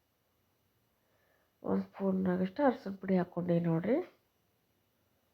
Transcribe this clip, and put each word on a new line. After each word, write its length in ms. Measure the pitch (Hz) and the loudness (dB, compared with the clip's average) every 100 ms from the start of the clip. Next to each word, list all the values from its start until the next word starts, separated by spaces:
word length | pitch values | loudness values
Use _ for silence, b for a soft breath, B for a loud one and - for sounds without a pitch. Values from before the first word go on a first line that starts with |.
| _ _ _ _ _ _ _ _ _ _ _ _ _ _ _ _ | _ _ _ _ _ _ _ _ _ _ _ _ _ _ _ _
ಒಂದು 200 | - 196 | -2 -2
ಸ್ಪೂನಾಗಷ್ಟು 800 | 190 - 196 190 185 180 185 - | -2 -4 -2 0 0 0 -2 2
ಅರಸಿನ 320 | 285 247 196 196 | 2 2 -4 -8
ಪುಡಿ 220 | 190 185 | 0 0
ಹಾಕ್ಕೊಂಡೀನಿ 420 | 175 - 175 170 | 0 -4 0 0
ನೋಡ್ರಿ. 580 | 170 165 185 294 359 - _ _ _ _ _ _ _ _ _ _ _ | 2 0 0 0 -2 -12 _ _ _ _ _ _ _ _ _ _ _